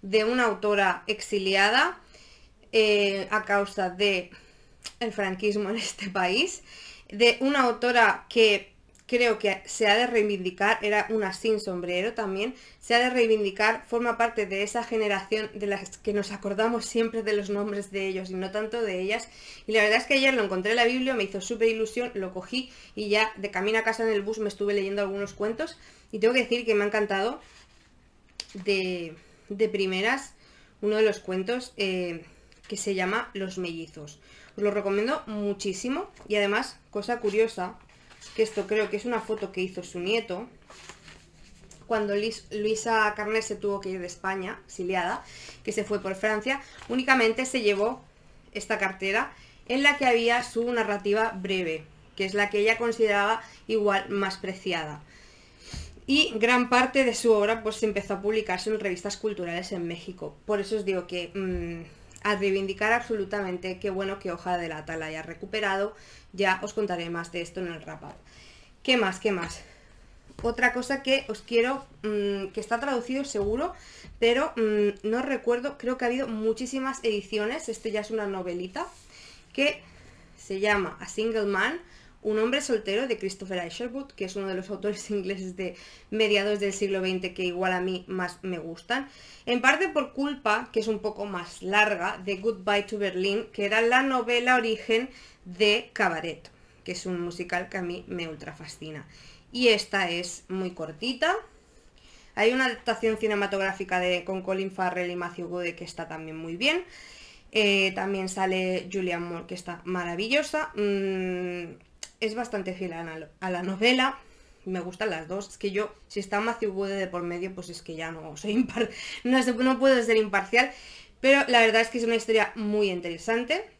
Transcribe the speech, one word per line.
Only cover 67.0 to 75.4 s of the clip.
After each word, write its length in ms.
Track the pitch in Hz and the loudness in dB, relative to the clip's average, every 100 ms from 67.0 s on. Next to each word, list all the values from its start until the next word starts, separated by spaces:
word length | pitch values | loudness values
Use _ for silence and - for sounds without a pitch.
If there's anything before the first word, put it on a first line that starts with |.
| 170 | -4
más 200 | 170 170 | -6 -6
de 120 | 180 | -8
esto 180 | 170 - | -8 -6
en 80 | 180 | -8
el 120 | 165 | -8
wrap-up. 360 | 160 156 156 - - - - - - - | -12 -14 -14 -18 -20 -20 -20 -20 -20 -10
¿Qué 140 | - 254 | 2 4
más? 240 | 196 185 | 4 2
¿Qué 100 | 220 | 0
más? 320 | 190 165 - - - - - - - - - | 0 -4 -10 -16 -20 -20 -20 -20 -20 -20 -6
Otra 300 | 233 226 240 | -4 2 2
cosa 320 | 247 247 269 | 2 -2 -4
que 200 | 269 269 - | 2 0 0
os 140 | - | -8
quiero, 440 | - 233 240 269 - - | 0 2 4 0 -6 -8
mm, 460 | 214 208 202 196 190 | -4 0 0 -2 -4
que 120 | 208 | -8
está 200 | 214 233 | -4 -2
traducido 440 | 277 254 240 262 | 0 -2 -2 -4
seguro, 480 | 277 208 202 226 339 - - - - - | -2 -2 0 0 -2 -6 -18 -20 -20 2
pero, 340 | 226 240 302 262 | 4 4 2 2
mm, 520 | 220 214 208 202 214 | 2 4 2 0 -2
no 140 | 226 | 0
recuerdo, 560 | 269 262 | 0 -2